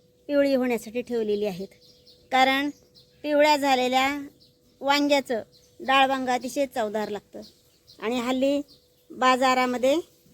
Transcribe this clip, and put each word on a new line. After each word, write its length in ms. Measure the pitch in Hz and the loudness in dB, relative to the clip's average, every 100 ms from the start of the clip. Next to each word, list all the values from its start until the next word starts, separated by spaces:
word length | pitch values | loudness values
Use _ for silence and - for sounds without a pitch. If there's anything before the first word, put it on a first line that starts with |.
| _ _ - | _ _ -2
पिवळी 240 | 285 277 269 | 2 2 2
होण्यासाठी 460 | 247 226 220 233 | 0 -2 -4 -10
ठेवलेली 440 | 240 240 214 208 208 | -6 -4 -2 -2 -4
आहेत, 220 | 180 190 - _ _ _ - _ | -6 -12 -16 _ _ _ -20 _
कारण 380 | 262 262 269 285 - _ _ _ _ | 2 2 2 -2 -8 _ _ _ _
पिवळ्या 320 | 294 294 302 294 | -2 2 4 4
झालेल्या 500 | 277 262 254 254 269 285 277 - _ _ _ _ | 2 2 2 0 0 -2 -10 -18 _ _ _ _
वांग्याचं 600 | 269 285 285 285 - 226 - _ _ - | 0 2 2 2 0 -6 -8 _ _ -10
डाळ 280 | - 269 269 | 0 2 2
वांग 200 | 269 254 | 0 -2
अतिशय 360 | 247 254 285 277 | -4 -4 -4 -4
चवदार 440 | 254 214 214 208 | -4 -4 -4 -6
लागतं 320 | 202 - 208 214 _ _ _ - - | -8 -12 -20 -20 _ _ _ -20 -10
आणि 200 | 208 247 | -6 -4
हल्ली 420 | 240 262 269 285 - - _ _ _ | -2 0 0 0 -4 -14 _ _ _
बाजारामध्ये 840 | - 254 254 262 254 254 247 262 311 - _ _ | 0 2 4 2 2 0 0 0 0 -2 _ _